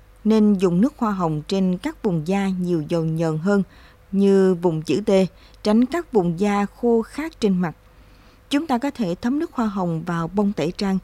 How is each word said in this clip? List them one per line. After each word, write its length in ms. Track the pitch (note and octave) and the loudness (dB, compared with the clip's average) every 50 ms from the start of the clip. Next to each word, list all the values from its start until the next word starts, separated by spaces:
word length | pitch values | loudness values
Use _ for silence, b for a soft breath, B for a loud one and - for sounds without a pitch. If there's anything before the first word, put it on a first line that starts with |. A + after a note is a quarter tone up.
| - - - - - | -20 -20 -12 -4 0
nên 300 | G#3 A3 A3 G#3+ G#3 G#3 | 2 4 6 6 4 4
dùng 280 | F3+ G3 F3+ E3+ F3 | 4 2 2 4 4
nước 120 | A3+ C#4+ - - | 2 2 0 -2
hoa 140 | A#3+ G#3+ | -2 -2
hồng 300 | G3+ F#3 F3 D#3+ D#3 D3+ D3 - | -2 0 -2 -2 -2 -4 -4 -4
trên 300 | G3 G3 F#3+ F#3 F3+ F3+ | -2 0 0 0 0 -2
các 260 | - D4+ D#4+ - - | -4 -8 -8 -4 -4
vùng 240 | G#3 E3+ D#3+ D3 F3 | -2 -2 -2 -2 -2
da 220 | G3 G3 G3 F#3+ | -2 -2 0 -2
nhiều 340 | F#3 F3+ F3+ F3 F3 D#3+ D3 D#3 | -2 -2 -2 -2 -2 -2 -2 -2
dầu 180 | E3+ E3 D#3+ | -2 -2 -2
nhờn 320 | D#3+ D#3+ D#3+ E3+ D#3+ D#3 D#3 | -2 -2 -2 -2 -2 -2 -2
hơn 260 | D#3+ G3+ G3+ G3+ F#3 - b b b b b b b - | 0 2 2 2 0 -2 b b b b b b b -6
như 420 | G3 G3 G3 G3 G3 F#3+ F#3+ F#3+ F#3 | -2 2 4 4 4 4 4 4 2
vùng 280 | E3+ F3 F3+ D#3+ D#3 | 2 0 0 0 -2
chữ 200 | D#3 - - G3 G#3 | -2 -2 -2 -2 0
T, 60 | A3 G3 F#3+ F#3+ - b b b b b b - | 2 2 2 2 0 b b b b b b -2
tránh 220 | G#3+ G#3+ A3+ B3+ | 0 2 2 2
các 260 | - E4 F4 - - | 0 -2 -6 -4 -2
vùng 280 | - G#3 E3+ F3 E3 E3 | 0 0 0 0 0 -2
da 260 | G#3 G#3 G3+ G3+ G3+ | -2 0 0 0 -2
khô 360 | G3 - - - A#3+ A#3 A3+ | -4 -6 -4 0 0 0 0
khác 380 | A3 - - C#4+ D4+ E4 - - | 0 -4 -8 -10 -10 -10 -6 -2
trên 180 | A#3 G3 F#3+ F3+ | -2 0 0 0
mặt. 180 | F#3 D#3 D#3 _ _ b b b b b b b b b b b b b | -2 -4 -6 _ _ b b b b b b b b b b b b b
Chúng 180 | C#4+ D4 E4 D#4+ | -4 -4 -2 -2
ta 100 | B3+ A#3 | -4 -2
có 140 | C#4 C#4+ | -4 -4
thể 240 | C4+ - A3 E3+ F3 - | -6 -4 -4 -4 -4 -4
thấm 180 | - A#3+ C#4 D4+ | -4 -4 -4 -4
nước 120 | E4+ - - | -4 -6 -4
hoa 140 | - A3+ G#3+ | -4 -4 -4
hồng 360 | G3 G3+ F3+ F3 E3 D#3+ E3 | -4 -4 -4 -4 -4 -4 -6
vào 220 | F3 E3+ E3+ E3 E3 | -6 -4 -4 -4 -4
bông 260 | F#3 G#3+ G#3 G3+ G#3 | -2 -2 -2 -2 -2
tẩy 180 | - D3 E3+ | -2 -4 -4
trang 260 | - - G#3 G3 F#3+ F#3 | -4 -4 -4 -2 -2 -4